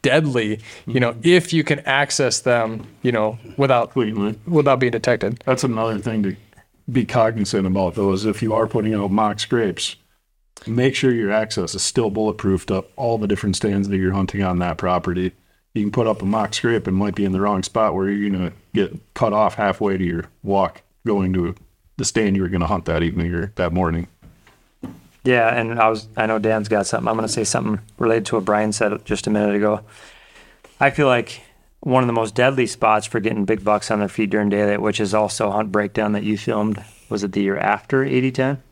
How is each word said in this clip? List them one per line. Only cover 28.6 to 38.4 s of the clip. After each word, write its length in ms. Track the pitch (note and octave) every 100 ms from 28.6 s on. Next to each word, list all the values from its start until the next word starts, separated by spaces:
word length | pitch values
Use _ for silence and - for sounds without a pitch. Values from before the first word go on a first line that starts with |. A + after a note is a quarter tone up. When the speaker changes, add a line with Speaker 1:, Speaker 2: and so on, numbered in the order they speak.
| G#2+
Speaker 3:
said 320 | G#2 G#2+ G#2 -
just 200 | G#2 -
a 40 |
minute 260 | G#2 G#2 G2+
ago. 240 | G#2 G#2 - - - - - - - _ - _
I 100 | C#3
feel 160 | D3 C#3
like 340 | A#2+ A#2 - - _ _ _
one 240 | - B2+
of 40 | B2
the 60 |
most 220 | A#2 A2+ A2
deadly 320 | B2+ C3+ A#2
spots 400 | - A2 G#2+ G#2
for 120 | A#2
getting 260 | G#2 G#2+ G2
big 180 | A2
bucks 260 | G2 G#2 -
on 100 | G#2+
their 100 | G2+
feet 200 | - G#2
during 200 | G#2+ G#2
daylight, 320 | G2+ G#2 G#2
which 180 | G#2+ G#2
is 140 | G#2
also 360 | G#2+ G#2 - G#2+
hunt 220 | G2+ G#2+
breakdown 400 | G#2 G2+ A2 G#2
that 120 | G#2
you 140 | G#2 G#2
filmed, 460 | - A2 G#2+ G2+ - - -
was 140 | A2
it 80 | G2
the 100 | G2
year 160 | C#3+ G3
after 460 | G#2 G#2 - C3+
eighty 280 | C3+ C3 C3
ten? 300 | C3